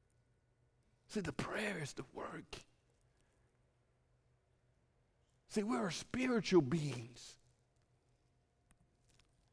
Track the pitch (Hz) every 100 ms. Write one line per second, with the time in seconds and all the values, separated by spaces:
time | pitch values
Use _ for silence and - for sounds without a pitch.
0 | _ _ _ _ _ _ _ _ _ _
1 | _ 214 170 - - 202 208 185 143 -
2 | 151 - - 165 - - - _ _ _
3 | _ _ _ _ _ _ _ _ _ _
4 | _ _ _ _ _ _ _ _ _ _
5 | _ _ _ _ _ - 208 247 208 151
6 | - 233 254 240 - 180 135 165 151 123
7 | 120 - - - - _ _ _ _ _
8 | _ _ _ _ _ _ _ - _ _
9 | _ _ - _ _